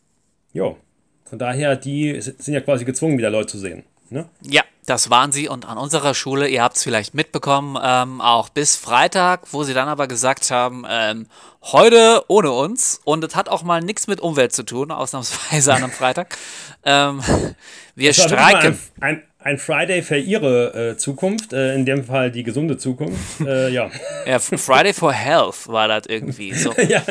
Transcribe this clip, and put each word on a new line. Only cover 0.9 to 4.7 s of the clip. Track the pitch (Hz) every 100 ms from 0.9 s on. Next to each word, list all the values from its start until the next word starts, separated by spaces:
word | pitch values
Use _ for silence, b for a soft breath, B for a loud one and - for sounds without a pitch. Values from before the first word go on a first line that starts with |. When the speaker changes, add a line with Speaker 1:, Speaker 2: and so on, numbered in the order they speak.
| _ _ _
Speaker 1:
Von | _ 113
daher, | 123 131 147 131
die | 135 143 151 143
s-, | 135 -
sind | -
ja | 147
quasi | 135 131
gezwungen, | 120 127 160 135
wieder | 110
Leute | 107 107
zu | 104
sehen, | 95 85 - _ -
ne? | 131 165 _
Speaker 2:
Ja, | 135 147 -